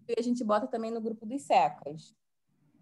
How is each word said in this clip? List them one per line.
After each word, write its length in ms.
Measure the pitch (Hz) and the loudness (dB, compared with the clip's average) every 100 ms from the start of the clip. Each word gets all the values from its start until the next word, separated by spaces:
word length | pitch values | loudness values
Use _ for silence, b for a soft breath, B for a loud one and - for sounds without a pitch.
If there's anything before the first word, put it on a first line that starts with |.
| - | -2
e 80 | 233 | -2
a 40 | |
gente 220 | 240 240 | 0 0
bota 220 | 220 214 254 | 2 2 0
também 240 | 226 226 | -4 -4
no 100 | 233 | -4
grupo 240 | 220 220 | -4 -6
dos 160 | 214 277 | -6 -6
SECAS. 720 | - 214 147 - 143 156 - _ _ _ _ _ _ _ | 4 4 4 0 -12 -12 -16 _ _ _ _ _ _ _